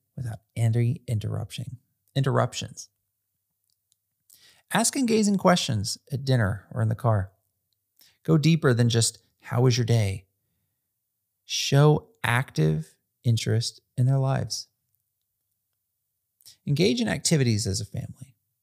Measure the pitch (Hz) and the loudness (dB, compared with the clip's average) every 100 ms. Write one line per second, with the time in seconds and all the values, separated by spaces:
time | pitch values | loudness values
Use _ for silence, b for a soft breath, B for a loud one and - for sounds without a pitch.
0 | _ - 123 110 _ - 117 117 117 - | _ -14 -12 -12 _ -2 0 2 0 -4
1 | - 104 107 104 101 - - - _ _ | -6 -6 -6 -8 -8 -12 -14 -16 _ _
2 | _ - 135 120 120 - - - - _ | _ -4 0 0 0 -4 -12 -14 -20 _
3 | _ _ _ _ _ _ _ _ _ _ | _ _ _ _ _ _ _ _ _ _
4 | _ _ _ b b b - 180 240 285 | _ _ _ b b b -4 -2 0 0
5 | 247 220 208 190 185 180 - 110 101 - | 0 2 2 2 2 2 0 -4 -4 -8
6 | _ 127 135 127 98 101 - 117 110 107 | _ -6 0 2 2 -2 -8 -4 -2 -2
7 | 117 107 95 _ _ _ _ _ _ _ | 0 0 -2 _ _ _ _ _ _ _
8 | b b - 160 151 165 143 117 120 113 | b b 0 2 4 4 4 4 4 2
9 | 113 - _ _ - 117 127 120 113 117 | 0 -4 _ _ -6 0 2 2 2 2
10 | 101 95 - _ _ _ _ _ _ _ | 0 -4 -12 _ _ _ _ _ _ _
11 | _ _ _ _ - - - 143 151 151 | _ _ _ _ -10 -6 0 4 6 4
12 | - _ - 120 135 - 110 78 - _ | -2 _ -2 -2 -2 -2 -2 -2 -8 _
13 | _ _ 120 113 - 110 113 - _ - | _ _ -2 -2 0 -2 -4 -10 _ -2
14 | 123 139 131 131 113 - - _ _ _ | 0 0 0 -2 -6 -10 -12 _ _ _
15 | _ _ _ _ _ _ _ _ _ _ | _ _ _ _ _ _ _ _ _ _
16 | _ _ _ _ B B - 143 190 247 | _ _ _ _ B B -4 0 2 0
17 | 220 165 - 160 123 107 107 101 107 - | -2 -4 0 2 2 0 -2 -6 -6 -10
18 | - - - _ _ _ | -12 -14 -20 _ _ _